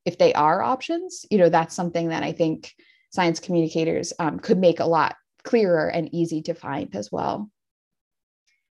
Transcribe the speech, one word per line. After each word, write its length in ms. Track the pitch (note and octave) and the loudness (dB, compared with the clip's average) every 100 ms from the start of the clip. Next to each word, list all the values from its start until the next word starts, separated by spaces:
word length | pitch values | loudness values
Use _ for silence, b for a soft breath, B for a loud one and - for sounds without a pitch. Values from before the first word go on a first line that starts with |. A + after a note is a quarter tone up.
| - | -8
if 120 | E3+ | 4
they 160 | F3 | 4
are 300 | - D3+ F3+ | 6 2 2
options, 600 | A#3+ B3+ - E4+ F#4 - - | 0 -4 -4 -6 -6 -14 -2
you 80 | G#3 | 4
know, 120 | E3+ | 6
that's 260 | E3 E3 - | 4 0 -4
something 320 | F3 E3+ E3 | -4 -2 -4
that 140 | D#3+ | -4
I 80 | E3 | -6
think 420 | E3 E3 D#3+ - _ b b b | 0 0 -2 -10 _ b b b
science 280 | - F3 E3 | 0 0 0
communicators, 720 | - F3 D#3+ E3 D#3+ E3 F3 - | -2 0 0 0 -2 -2 -6 -4
um, 220 | D#3+ - | -4 -4
could 180 | - F#3 | 0 4
make 220 | F3+ E3 | 4 2
a 60 | E3 | 0
lot 300 | E3 C3+ - _ _ | 2 0 -4 _ _
clearer 440 | - A#3+ G3 E3 D#3 | -2 2 4 2 0
and 220 | E3+ D#3+ | -2 -4
easy 300 | E3+ E3 D#3 | -4 -2 -4
to 120 | D#3+ E3 | -6 -10
find 400 | - C#3 F#3+ G3 | -8 -8 -8 -10
as 160 | G3+ | -8
well. 380 | - - - G#3 _ _ _ _ _ _ _ _ _ _ _ _ | -6 -4 -4 -8 _ _ _ _ _ _ _ _ _ _ _ _